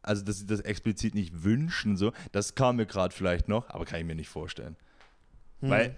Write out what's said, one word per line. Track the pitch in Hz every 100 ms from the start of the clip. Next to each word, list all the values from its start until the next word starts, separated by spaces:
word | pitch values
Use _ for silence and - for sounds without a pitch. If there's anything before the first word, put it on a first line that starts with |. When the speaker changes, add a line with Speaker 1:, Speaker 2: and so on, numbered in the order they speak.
Speaker 1:
also | - 104 98
dass | 101
sie | 101
das | 104
explizit | 101 101 110 101 113
nicht | 104 90 82
wünschen, | 87 117 160 - 110 98
so. | 104 - -
Das | 98 104 -
kam | 131 123
mir | 107
grad | 98 92
vielleicht | - 92 87 -
noch, | 107 -
aber | 101 85
kann | 85
ich | 82
mir | 80
nicht | 78
vorstellen. | - 76 - 60 80 - - - _ _ - - -
Speaker 2:
Hm. | -
Speaker 1:
Weil, | 101 117